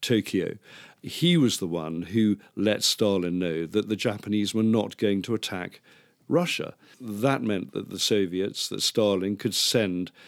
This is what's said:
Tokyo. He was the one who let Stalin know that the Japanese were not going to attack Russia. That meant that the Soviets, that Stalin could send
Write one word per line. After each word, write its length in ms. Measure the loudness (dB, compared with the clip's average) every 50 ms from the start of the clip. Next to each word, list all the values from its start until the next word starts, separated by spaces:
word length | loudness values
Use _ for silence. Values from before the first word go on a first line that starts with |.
Tokyo. 560 | 0 2 2 2 2 0 -2 -2 -2 -2 -6 -10 -16 -20 -20 -20 -20 -20 -20 _
He 340 | -14 -12 -4 2 4 4 6
was 220 | 6 4 4 2 0
the 80 | -2
one 360 | -4 -4 -4 -4 -4 -6 -6
who 360 | -6 -2 2 4 4 4 2 0 -4 -10 _
let 260 | 0 0 0 2 2
Stalin 560 | 0 0 2 2 2 2 2 2 0 0 0 0
know 280 | -2 -2 -2 -2 -4
that 220 | 0 0 -2 0 0
the 80 | -4
Japanese 580 | -2 -2 -2 -4 -4 -4 -2 0 0 0 0 0
were 80 | 0
not 340 | 2 4 4 2 2 -2 -2
going 240 | -2 0 0 0 0
to 120 | -2 -2 -4
attack 480 | -4 -4 -6 -6 -8 -8 -10 -12 -18 _ _ -20 -20 _ _ _ _ _
Russia. 480 | 0 0 0 2 0 -2 -4 -6 -8 -12 _ _ -20 -20 _
That 440 | -10 -8 -4 0 2 2 2 0
meant 300 | 0 -2 -2 -2 -4 -6
that 180 | -8 -10 -8 -8
the 80 | -6 -4
Soviets, 720 | 0 2 4 2 2 2 0 -2 -2 -2 -4 -6 -6 -6
that 140 | -4 -2
Stalin 540 | -2 0 2 2 2 4 2 2 0 -2 -4
could 180 | -2 -4 -2 0
send 560 | 0 0 2 2 2 2 2 -2 -4 -6 -8 -14 -20 -20